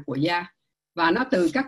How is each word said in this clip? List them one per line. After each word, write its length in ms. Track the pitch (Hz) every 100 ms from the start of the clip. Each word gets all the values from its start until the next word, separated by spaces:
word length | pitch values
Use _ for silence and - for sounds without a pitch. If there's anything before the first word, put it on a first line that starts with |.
| 143
của 100 | 135
da, 300 | 165 175 185 _ _ _ _ 170
và 160 | 165
nó 120 | 220 254
từ 180 | 185 165
các 120 | 262